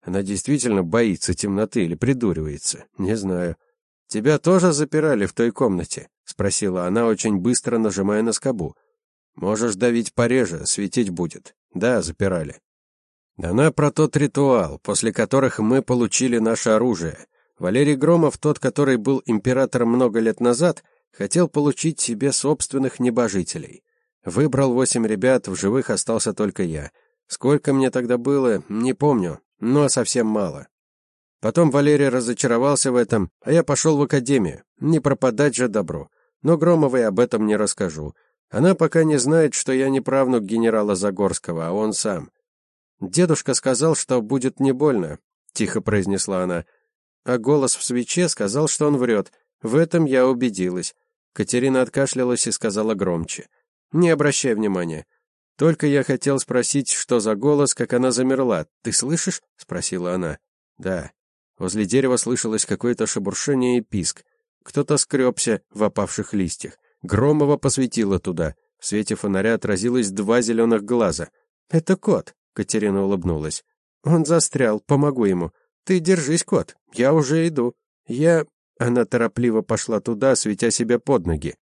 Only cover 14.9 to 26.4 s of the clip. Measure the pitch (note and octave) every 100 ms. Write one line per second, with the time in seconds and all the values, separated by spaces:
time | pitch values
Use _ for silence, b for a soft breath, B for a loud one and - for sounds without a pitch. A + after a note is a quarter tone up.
14.9 | G2+ A2+ G2+ G#2+ C3+ C3 - G#2+ C3 -
15.9 | B2 A#2 - C3 A#2+ A2 A2+ A#2+ G#2+ B2
16.9 | F#2+ E2 D2 - _ _ _ F2+ A2+ D3
17.9 | C3+ D3+ E3+ D3+ - D3+ D3 C3 - C#3
18.9 | B2 G#2+ C3+ - A2 B2+ B2+ C3 B2 A#2
19.9 | A#2+ B2+ A2 A2 G#2 A#2+ A#2+ E3+ - _
20.9 | _ _ _ G2+ E3 F3 D3 D3 B2+ D#3+
21.9 | D3+ - A2 C3+ B2 C#3 D#3 - C3+ C3
22.9 | - B2 A#2 A2+ F#2+ E2+ - - D#2+ _
23.9 | _ _ _ - A#2+ D3 B2+ C3+ B2 B2+
24.9 | B2 A2 G#2+ B2 B2+ - F2 G2 B2 -
25.9 | G2+ - A2+ - F#2+